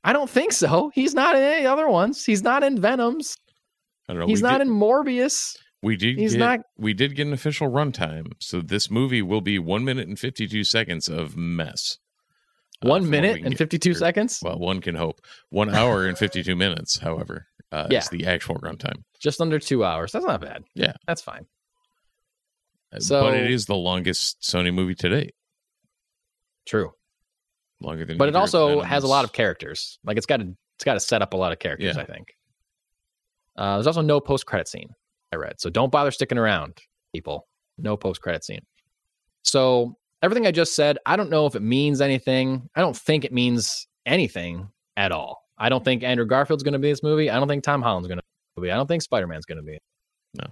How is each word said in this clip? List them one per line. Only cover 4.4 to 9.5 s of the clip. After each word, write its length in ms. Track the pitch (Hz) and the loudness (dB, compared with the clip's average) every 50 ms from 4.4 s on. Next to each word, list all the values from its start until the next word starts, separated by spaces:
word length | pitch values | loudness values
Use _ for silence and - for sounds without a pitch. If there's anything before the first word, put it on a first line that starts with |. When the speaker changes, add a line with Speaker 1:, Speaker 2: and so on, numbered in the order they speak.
Speaker 2:
We 60 | 220 247 | 4 4
Speaker 1:
not 100 | 262 277 | 4 4
Speaker 2:
did, 100 | 277 262 | 2 2
Speaker 1:
in 40 | 226 | 4
Morbius. 800 | 208 208 214 247 285 294 285 247 247 254 294 - - - - - - _ _ _ _ | 4 4 4 4 4 2 0 0 0 0 0 0 -2 -4 -6 -10 -14 _ _ _ _
Speaker 2:
we 140 | - 110 110 | 0 0 0
did 220 | - - 113 131 139 | 2 2 0 2 2
Speaker 1:
He's 140 | 214 220 | 0 2
Speaker 2:
get, 60 | 117 117 | 2 4
Speaker 1:
not 220 | 233 240 247 226 - _ _ | 4 2 2 0 -4 _ _
Speaker 2:
we 160 | - - 110 104 | -4 -2 -2 2
did 200 | - 135 143 139 | 2 0 0 0
get 120 | 143 147 | -2 -2
an 60 | 147 | -2
official 360 | 143 127 - 151 143 - 156 135 | -2 -2 -2 -4 -2 -2 -2 0
runtime. 640 | 120 139 151 139 123 - 90 78 78 80 80 - - _ | 0 0 0 0 -2 -4 -6 -4 -4 -8 -10 -10 -12 _
So 200 | - - - 90 | -10 -6 -6 -6
this 300 | 85 - 98 104 - - | -4 -2 -2 -2 -2 0
movie 320 | 104 117 135 131 127 117 | 0 0 0 2 0 0
will 180 | 98 87 104 110 | 0 0 0 0
be 160 | 90 98 | 0 0